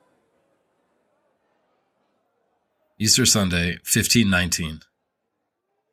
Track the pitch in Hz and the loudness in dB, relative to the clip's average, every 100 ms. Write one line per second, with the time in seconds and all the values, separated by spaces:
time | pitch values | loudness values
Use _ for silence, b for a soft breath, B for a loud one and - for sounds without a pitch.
0 | _ _ _ _ _ _ _ _ _ _ | _ _ _ _ _ _ _ _ _ _
1 | _ _ _ _ _ _ _ _ _ _ | _ _ _ _ _ _ _ _ _ _
2 | _ _ _ _ _ _ _ _ _ - | _ _ _ _ _ _ _ _ _ -4
3 | 107 - 117 110 95 87 87 - - 113 | 0 2 2 2 0 -2 -2 -6 -2 -2
4 | 98 117 98 90 87 - 80 78 - _ | 2 2 2 0 0 -4 -8 -12 -20 _
5 | _ _ _ _ _ _ _ _ _ | _ _ _ _ _ _ _ _ _